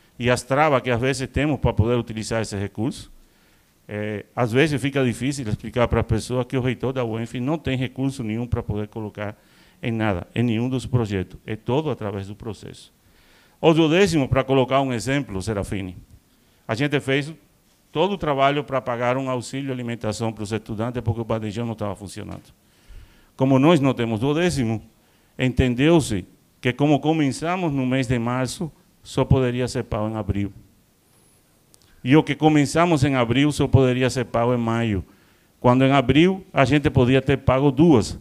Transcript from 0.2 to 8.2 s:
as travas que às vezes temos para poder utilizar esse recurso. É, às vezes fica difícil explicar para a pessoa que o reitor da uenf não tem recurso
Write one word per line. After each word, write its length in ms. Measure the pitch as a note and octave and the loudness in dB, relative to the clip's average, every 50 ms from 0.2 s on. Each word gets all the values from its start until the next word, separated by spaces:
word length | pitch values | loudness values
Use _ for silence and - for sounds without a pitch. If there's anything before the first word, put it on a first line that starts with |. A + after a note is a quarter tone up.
| A#2 A#2+ | 0 0
as 140 | B2 A#2+ | 0 0
travas 400 | - - C3+ C#3 D#3 D#3+ C#3+ B2 | 0 0 0 2 4 4 2 2
que 80 | A2+ B2+ | 0 0
às 100 | B2 A2+ | -2 0
vezes 300 | B2+ C3 C#3 A#2+ C3+ A#2+ | 0 -2 -2 -4 -6 -6
temos 300 | - C3 C#3 D3+ C#3+ - | -4 -2 -2 0 -2 0
para 120 | - B2 | -2 0
poder 240 | A2 G2 G#2+ A#2 B2 A#2+ | 0 0 0 2 0 0
utilizar 420 | A2+ - A2+ A2 G#2 - A2+ A2+ | -2 -4 -6 -8 -6 -4 -4 -4
esse 160 | A2 - G#2+ G2 | -4 -4 -4 -6
recurso. 540 | G2+ F#2+ - - G#2+ C3+ - - - - - - - _ _ _ _ _ _ _ _ _ _ _ _ - | -6 -6 -6 -4 -4 -4 -6 -8 -12 -18 -20 -20 -20 _ _ _ _ _ _ _ _ _ _ _ _ -12
É, 380 | G#2+ G#2 G#2 G#2+ G#2+ G2+ - - _ | -10 -8 -6 -6 -8 -8 -10 -8 _
às 160 | - B2 A2+ | -2 -2 0
vezes 300 | A2 C3 D#3 D#3 D3 B2 | 2 2 2 2 0 -2
fica 240 | A#2 C#3+ C#3 C#3 C3 | -2 -2 -2 0 0
difícil 420 | B2 A2 - A#2+ C3+ D3 C3+ C3 G#2+ | 0 -2 -2 -4 -4 -4 -4 -4 -4
explicar 400 | G#2 - - - - B2 A#2+ A2+ | -6 -6 -6 -6 -2 0 0 2
para 120 | - A#2 | 2 0
a 40 | A2 | 0
pessoa 400 | - A#2 G#2+ F#2+ - B2 C3 A#2+ | 0 0 -2 -2 -2 -4 -4 -4
que 140 | - - C3 | -2 -4 -2
o 20 | |
reitor 320 | A#2+ C3 A#2+ - - B2 | -2 -2 -2 -2 -4 -4
da 140 | C3+ C3 B2 | -4 -4 -4
uenf 300 | A2+ A2 A2+ A#2 A2+ - | -4 -4 -6 -6 -6 -6
não 240 | B2+ B2 C3+ D#3+ E3+ | -6 -4 -2 -4 -4
tem 180 | - C#3 C3 B2+ | -2 -4 -4 -2
recurso 460 | C3 A#2+ - - C3 C#3 C3+ - | -4 -6 -4 -4 -4 -4 -4 -4